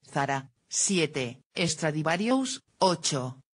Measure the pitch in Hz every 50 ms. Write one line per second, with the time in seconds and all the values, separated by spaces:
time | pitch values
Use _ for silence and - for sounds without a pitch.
0 | _ - - 147 139 139 139 135 127 - _ _ _ _ - - - - 196 175
1 | 160 147 - 143 127 117 120 - _ _ _ - 175 165 - - 170 156 147 156
2 | 151 160 165 175 214 233 254 269 262 262 - - _ _ _ _ 190 185 175 170
3 | - - 151 135 123 131 127 - _ _